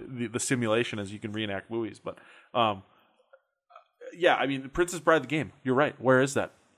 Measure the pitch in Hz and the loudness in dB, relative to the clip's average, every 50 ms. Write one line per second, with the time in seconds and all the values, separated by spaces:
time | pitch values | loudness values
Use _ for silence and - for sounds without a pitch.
0 | 113 - 131 120 120 104 110 120 - - 139 123 120 110 107 117 120 - - 107 | -12 -12 -8 -6 -6 -4 -4 -4 -2 -2 -2 0 2 2 2 2 0 -2 -4 -8
1 | 101 95 107 101 - 107 104 107 110 104 98 95 - - 113 117 113 104 - - | -8 -10 -10 -10 -10 -8 -6 -6 -6 -4 -6 -8 -6 -6 -6 -4 -4 -6 -8 -10
2 | _ - 90 - - - - - _ _ - 123 113 110 104 98 - _ _ _ | _ -12 -12 -12 -20 -20 -20 -20 _ _ 0 2 2 2 2 -2 -8 _ _ _
3 | _ _ _ _ _ _ - _ _ _ _ _ _ _ - - _ _ _ _ | _ _ _ _ _ _ -20 _ _ _ _ _ _ _ -20 -20 _ _ _ _
4 | - - - 180 165 170 131 107 123 135 139 135 135 131 - 170 175 170 - 165 | -20 -20 -6 2 4 4 4 4 2 -2 -2 -4 -6 -8 -2 -2 -2 -2 -2 -2
5 | - 170 160 156 131 117 139 156 123 95 - _ _ 131 127 127 151 - - - | 2 2 2 2 2 -2 -4 -4 -4 -6 -10 _ _ 0 2 2 2 2 0 0
6 | 113 127 131 127 135 135 135 120 90 - - _ _ _ _ | 2 4 6 6 4 4 2 -2 -2 -2 -6 _ _ _ _